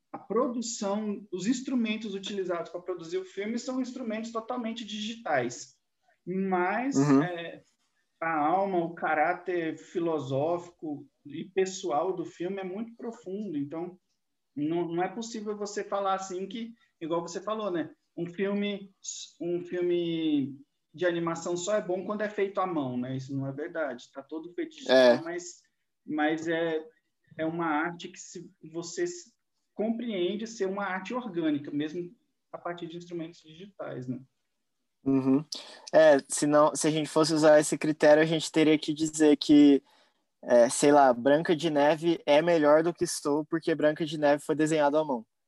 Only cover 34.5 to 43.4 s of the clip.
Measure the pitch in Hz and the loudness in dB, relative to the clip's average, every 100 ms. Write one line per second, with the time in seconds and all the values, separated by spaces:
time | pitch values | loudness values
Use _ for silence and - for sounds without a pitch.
34.5 | _ _ _ _ _ 135 135 131 135 156 | _ _ _ _ _ 0 0 2 2 0
35.5 | - - - - 156 156 139 - - 147 | -12 -14 -20 0 6 8 6 2 -2 4
36.5 | 147 151 - 160 156 147 - 156 156 156 | 6 4 2 0 0 0 2 2 6 8
37.5 | 151 151 151 156 151 156 151 160 160 - | 8 6 0 -2 4 6 8 6 2 0
38.5 | 165 156 156 - 151 160 - 151 147 - | 4 6 4 2 -4 -4 4 6 6 8
39.5 | 147 147 139 - _ _ _ _ _ - | 8 10 8 2 _ _ _ _ _ 4
40.5 | 120 117 - 147 147 135 120 120 147 160 | 6 6 4 6 8 6 6 4 4 2
41.5 | 160 160 147 143 160 170 165 - 147 170 | 0 0 2 2 2 0 0 2 4 4
42.5 | 170 147 151 165 170 175 - 151 147 | 4 6 6 4 -2 -4 -4 -2 -2